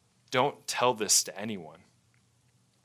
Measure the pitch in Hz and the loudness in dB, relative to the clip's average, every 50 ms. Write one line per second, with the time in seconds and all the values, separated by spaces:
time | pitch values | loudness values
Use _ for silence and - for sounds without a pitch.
0 | _ _ _ _ _ - - 127 127 143 - - - - - - 120 123 123 107 | _ _ _ _ _ -2 0 2 2 2 0 -6 -8 -6 -2 2 2 2 2 2
1 | 104 92 - - - - 78 92 104 117 107 92 82 76 78 87 90 _ _ _ | 2 2 2 2 2 0 -6 -10 -8 -8 -8 -10 -12 -14 -18 -20 -20 _ _ _
2 | _ _ _ _ _ _ _ _ _ _ _ _ _ _ _ _ | _ _ _ _ _ _ _ _ _ _ _ _ _ _ _ _